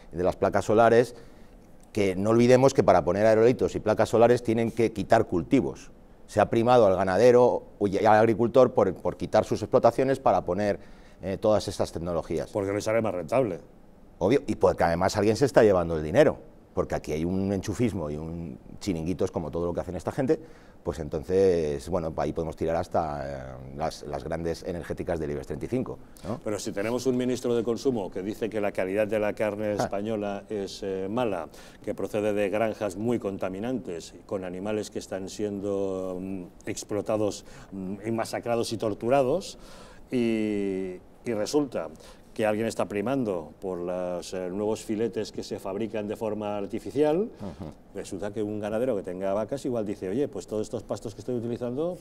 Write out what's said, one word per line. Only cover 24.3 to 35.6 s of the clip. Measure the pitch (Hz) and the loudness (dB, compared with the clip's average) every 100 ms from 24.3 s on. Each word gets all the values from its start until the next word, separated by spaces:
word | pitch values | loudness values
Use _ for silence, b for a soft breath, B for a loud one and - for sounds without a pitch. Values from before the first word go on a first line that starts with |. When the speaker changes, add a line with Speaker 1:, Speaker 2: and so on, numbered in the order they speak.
| 82 82 80 | -4 -2 -4
Speaker 1:
energéticas | - 87 - 85 92 85 | -6 -6 -6 -6 -4 -4
del | 73 | -4
ibex | 71 65 | -6 -8
treinta | 71 - | -8 -4
y | |
cinco, | 127 64 64 B B 82 | -4 -4 -10 B B -10
¿no? | 113 | -8
Speaker 2:
Pero | 110 101 | -6 -6
si | 110 | -6
tenemos | 98 107 123 127 | -4 -2 -2 0
un | 123 | 0
ministro | 123 120 123 120 | 0 -2 0 0
de | |
Consumo | 113 110 139 117 90 | 0 -2 0 -2 -4
que | 98 | -6
dice | 95 101 107 | -6 -4 -4
que | 104 | -2
la | 101 | -2
calidad | 101 92 101 107 | -2 0 0 0
de | 107 | 0
la | 104 | 0
carne | - 107 101 107 104 | 0 -2 -2 -2 -2
Speaker 1:
Ah. | |
Speaker 2:
española | 123 101 107 110 101 98 - | -2 -4 -4 -4 -4 -6 -6
es, | 107 95 - | -6 -6 -8
eh, | 101 95 95 | -6 -6 -4
mala, | 117 120 90 73 B B B | -2 -2 -2 -6 B B B
que | - | -10
procede | - 95 110 107 | -6 -4 -2 0
de | 104 101 | 0 0
granjas | 107 110 101 104 90 | 0 -2 -2 -6 -4
muy | 113 113 | -2 -2
contaminantes, | 101 95 98 92 117 127 92 85 - 90 | -2 -4 -6 -6 -6 -6 -6 -10 -12 -18
con | - 101 | -8 -8
animales | 92 92 101 107 101 | -6 -8 -4 -4 -4
que | 107 | -8
están | - 95 95 | -8 -8 -8
siendo, | - 104 101 | -6 -4 -4